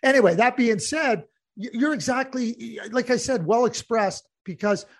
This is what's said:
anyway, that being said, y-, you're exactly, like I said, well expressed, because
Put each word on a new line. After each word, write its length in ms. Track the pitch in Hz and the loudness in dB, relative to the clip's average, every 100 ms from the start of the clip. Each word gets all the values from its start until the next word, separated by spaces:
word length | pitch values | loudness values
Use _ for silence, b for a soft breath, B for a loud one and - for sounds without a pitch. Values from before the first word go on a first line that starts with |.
anyway, 320 | 262 269 190 | 2 6 6
that 240 | 170 240 254 | 6 2 4
being 220 | 233 214 | 2 2
said, 460 | - 311 285 202 - _ _ - | -2 -2 0 -2 -4 _ _ -14
y-, 140 | 226 | -10
you're 220 | 226 294 | -2 0
exactly, 840 | 262 196 254 262 262 233 240 226 220 220 | 0 -2 -2 -2 -4 -4 -6 -12 -12 -4
like 220 | 247 254 | -4 0
I 60 | 240 | -2
said, 280 | 269 240 160 | 0 -2 2
well 200 | 233 240 | 2 2
expressed, 640 | - - 226 196 - _ _ | -2 -4 0 0 -4 _ _
because 440 | - 175 208 202 - b | -14 -4 -2 -2 -4 b